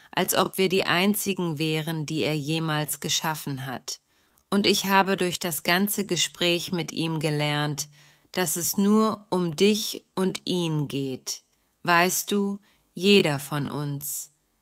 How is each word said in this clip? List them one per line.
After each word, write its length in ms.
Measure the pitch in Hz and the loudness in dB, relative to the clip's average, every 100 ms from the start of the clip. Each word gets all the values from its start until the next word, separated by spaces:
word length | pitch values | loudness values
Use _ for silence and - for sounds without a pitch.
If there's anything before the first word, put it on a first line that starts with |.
| - | -8
als 240 | - 190 | -4 0
ob 240 | - 185 - | 0 0 0
wir 100 | 190 | 0
die 160 | 190 | 2
einzigen 760 | - 170 196 202 202 180 170 147 | 2 2 2 2 -2 -2 -2 -2
wären, 480 | 160 156 151 160 147 | -2 -2 -2 -4 -4
die 160 | 156 | -2
er 140 | 117 156 | 0 -2
jemals 600 | 139 160 160 151 151 - | -2 -2 0 -2 -4 -6
geschaffen 680 | 160 - 165 156 - 135 135 | -4 -2 -2 -4 -6 -8 -8
hat. 340 | 123 - - _ _ _ _ _ | -10 -10 -14 _ _ _ _ _
Und 160 | 202 202 | 2 4
ich 200 | 196 190 | 2 4
habe 300 | 196 190 185 | 4 4 2
durch 220 | 180 - | 0 -2
das 240 | 180 151 | -4 -2
ganze 440 | - 175 202 - 202 | 2 2 2 -2 -2
Gespräch 680 | 165 - - 175 170 170 | -2 -2 0 0 0 -2
mit 200 | 180 156 | -4 -4
ihm 280 | - 165 160 | -4 -2 -2
gelernt, 680 | 156 147 147 147 147 147 - - - _ _ | -2 0 0 0 -2 -4 -8 -14 -20 _ _
dass 240 | - 180 180 | -4 -2 -2
es 200 | 165 - | -2 2
nur 500 | 202 214 220 - - | 4 4 4 -2 -4
um 260 | 180 175 147 | -2 0 2
dich 480 | 202 214 - - - | 4 4 -2 -8 -10
und 280 | - 185 - | -2 -2 -2
ihn 440 | - 180 170 151 139 | -4 -2 -2 -2 -2
geht. 540 | 139 135 127 - - _ _ _ _ | -4 -4 -6 -10 -12 _ _ _ _
Weißt 500 | 165 170 180 - - | 2 4 4 0 -2
du, 260 | 202 202 202 _ _ _ | -2 -2 -4 _ _ _
jeder 440 | - 190 202 165 139 | 0 4 6 6 0
von 320 | - 147 139 | -4 -4 -4
uns. 640 | 139 147 143 - - - _ _ _ | -4 -6 -6 -8 -10 -12 _ _ _